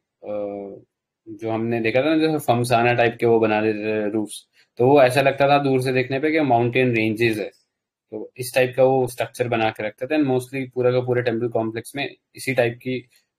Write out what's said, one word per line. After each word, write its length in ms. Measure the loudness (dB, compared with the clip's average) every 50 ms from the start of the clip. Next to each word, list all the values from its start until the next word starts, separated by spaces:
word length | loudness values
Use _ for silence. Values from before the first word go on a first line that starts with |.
| _ _ _ _ -12
अ, 120 | -10 -8 -6 -6 -6 -8 -10 -12 -12 -16 -18 -20 _ _ _ _ _ _ _ _ -20
जो 200 | -14 -10 -6 -4
हमने 320 | -4 -2 -2 -2 -2 -2
देखा 200 | 0 0 0 2
था 40 | 2
ना, 120 | 2 2
जैसे 200 | 2 2 0 0
Famsana 560 | -2 -4 -2 -2 -2 0 2 2 2 2 2 2
type 240 | 2 2 0 0 0
के 60 | 2
वो 140 | 4 4 4
बना 220 | 4 2 2 2
देते 180 | 0 0 -2 -2
थे 320 | -4 -4 -2 -2 -2 -2
roofs, 360 | -2 -4 -4 -6 -10 -16 -20 _ _ _ _ _ _
तो 100 | 0 2
वो 140 | 6 6 6
ऐसा 200 | 6 6 4 2
लगता 280 | 2 2 2 2 2 4
था 80 | 4
दूर 240 | 2 2 2 0 0
से 120 | 0 0 0
देखने 260 | -2 -2 -2 -4 -2
पे 120 | -2 0
कि 80 | 0 0
माउंटेन 560 | 2 2 2 2 2 2 2 2 2 2 2
ranges 420 | 0 0 0 0 0 0 0 0
है, 140 | -2 -6 -8 -12 _ _ _ _ _ _ _ _ _ _ -14
तो 200 | -14 -12 -14 -14 _
इस 140 | -12 -10 -2 0
type 180 | 0 0 2 2
का 60 | 2 4
वो 240 | 4 4 2 0
structure 400 | -2 -4 -6 -8 -6 -4 -6 -4
बना 220 | -2 -2 -2 -2 -2
के 140 | -2 -4 -8
रखते 220 | -10 -8 -10 -8
थे। 100 | -4 -2
And 120 | 0 0
mostly 440 | 2 0 -2 -2 -4 -8 -10 -8 -8 -4
पूरा 180 | 0 0 2
का 80 | 2 2
पूरा 220 | 0 0 0 0
temple 260 | 0 -2 -2 -2 -2
complex 480 | -2 -2 -2 -4 -4 -6 -8 -10 -10 -10
में 200 | -8 -8 -10 -10 _ _ _ -18
इसी 180 | -10 -6 -4 0
type 240 | 0 0 0 0
की, 300 | -6 -8 -8 -8 -8 -8 _ _ _ _ _ _